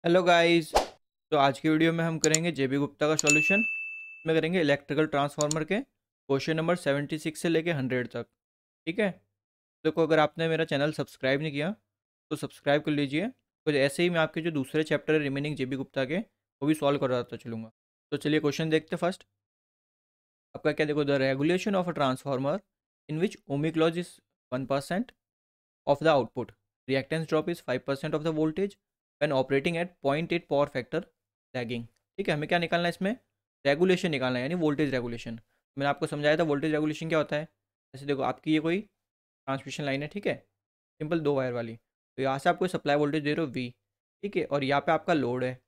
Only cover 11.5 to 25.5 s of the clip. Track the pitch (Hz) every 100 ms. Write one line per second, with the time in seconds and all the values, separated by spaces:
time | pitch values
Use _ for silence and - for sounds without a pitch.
11.5 | 143 160 220 _ _ _ _ _ 151 139
12.5 | - 143 147 151 147 139 147 220 - _
13.5 | _ - 143 139 - 175 170 156 165 165
14.5 | 151 127 156 156 147 - 156 143 139 147
15.5 | 131 127 135 135 135 131 170 226 _ _
16.5 | _ 147 151 143 143 135 127 120 117 120
17.5 | 113 110 _ _ _ _ 143 147 151 147
18.5 | 139 160 156 - 175 175 196 _ _ _
19.5 | _ _ _ _ _ _ _ _ _ _
20.5 | 135 151 147 151 147 143 139 135 135 151
21.5 | 180 214 196 175 160 135 131 139 135 139
22.5 | 185 _ _ _ _ - 151 208 - -
23.5 | 143 160 160 160 165 175 - _ _ _
24.5 | 127 135 139 - 180 254 _ _ _ _